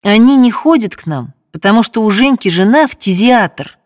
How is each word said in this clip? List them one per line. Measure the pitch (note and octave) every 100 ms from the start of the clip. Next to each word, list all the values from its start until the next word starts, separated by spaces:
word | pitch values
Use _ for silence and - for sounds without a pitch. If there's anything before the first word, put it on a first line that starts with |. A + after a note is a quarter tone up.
Они | G3+ G#3+ A#3+ C4+
не | B3
ходят | G#3 D#4 D#4+ G#3+ -
к | -
нам, | C#3+ A#2+ - _
потому | D#3+ G3 A3
что | A3 -
у | G#3+
Женьки | G3+ C4 C4 G3
жена | E3+ F#3+ C#4 D4
фтизиатр | - - F3+ A#3 B3 F3+ - C#3+ _